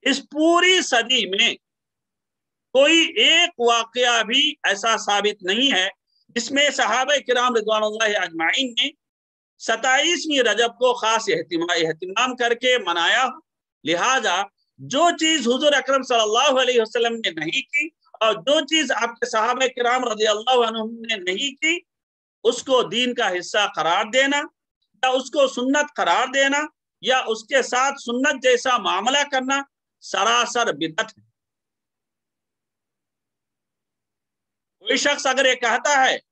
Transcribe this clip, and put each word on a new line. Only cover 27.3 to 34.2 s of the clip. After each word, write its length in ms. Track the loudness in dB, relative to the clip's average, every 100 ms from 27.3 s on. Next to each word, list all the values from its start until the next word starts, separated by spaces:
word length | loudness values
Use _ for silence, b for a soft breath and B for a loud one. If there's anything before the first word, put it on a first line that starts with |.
| -6 0 0
साथ 340 | 0 0 0 -2
सुन्नत 420 | -6 -2 -2 0
जैसा 340 | 2 2 2 -2
मामला 440 | 0 -2 0 0 0
करना 380 | -2 -2 -4 -4 _ _ _
सरासर 680 | -8 -2 2 2 0 0 -2
बिदअत 340 | -2 -4 -4 -6
है। 140 | -8 _ _ _ _ _ _ _ _ _ _ _ _ _ _ _ _ _ _ _ _ _ _ _ _ _ _ _ _ _ _